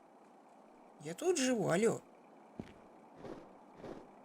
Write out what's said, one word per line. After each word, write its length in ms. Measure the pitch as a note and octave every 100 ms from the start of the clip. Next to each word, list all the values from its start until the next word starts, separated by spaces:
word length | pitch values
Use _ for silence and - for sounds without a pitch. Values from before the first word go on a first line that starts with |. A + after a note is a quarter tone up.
| - - - - - - - - - -
Я 100 | D3
тут 240 | F3 E4+ E4+
живу, 300 | C4 A#3+ D3+
алло. 340 | E3+ A3 C3 - - - - - - - - - - - - - - - - - - - - - -